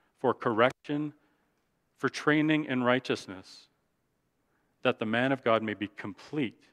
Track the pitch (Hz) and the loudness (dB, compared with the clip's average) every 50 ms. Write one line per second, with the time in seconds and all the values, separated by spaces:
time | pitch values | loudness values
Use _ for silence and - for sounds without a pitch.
0 | _ _ _ _ - 127 110 - - 127 113 104 117 131 - - - - 147 147 | _ _ _ _ 0 0 0 0 -2 0 2 4 4 4 2 -2 -8 -6 -6 -4
1 | 151 147 143 _ _ _ _ _ _ _ _ _ _ _ _ _ _ _ _ _ | -4 -6 -8 _ _ _ _ _ _ _ _ _ _ _ _ _ _ _ _ _
2 | - 127 - - - 151 147 156 151 156 156 151 156 - 131 127 123 123 123 135 | -2 -2 -2 0 0 2 2 4 4 2 2 0 0 -2 -2 0 2 2 2 2
3 | - - 120 - - - 95 92 95 - - - - _ _ _ _ _ _ _ | 2 -2 -4 -4 -6 -10 -14 -16 -16 -20 -20 -20 -20 _ _ _ _ _ _ _
4 | _ _ _ _ _ _ _ _ _ _ _ _ _ _ _ _ - 131 120 - | _ _ _ _ _ _ _ _ _ _ _ _ _ _ _ _ -2 -2 -2 -2
5 | 117 107 110 117 127 135 139 127 - 120 113 110 110 107 104 - 104 98 - - | -2 -2 0 0 0 0 -2 0 0 2 2 2 0 -2 -4 -6 -8 -10 -10 -12
6 | - 104 95 - - - - 156 135 101 - _ _ _ | -12 -12 -12 -14 -14 -10 -6 -4 -4 -4 -6 _ _ _